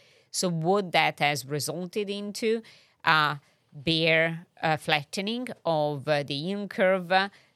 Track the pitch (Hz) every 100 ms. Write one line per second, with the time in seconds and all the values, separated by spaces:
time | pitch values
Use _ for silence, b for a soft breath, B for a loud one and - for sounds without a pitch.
0 | b b b - 185 165 160 202 185 165
1 | 156 - 147 147 127 147 131 156 180 214
2 | 202 202 208 196 226 226 220 b b b
3 | - 156 147 147 - _ _ 147 135 160
4 | 165 160 165 165 175 - 165 156 - 151
5 | 147 - 196 240 247 - - 156 147 143
6 | 135 147 135 139 165 202 202 - 185 190
7 | 175 190 196 - b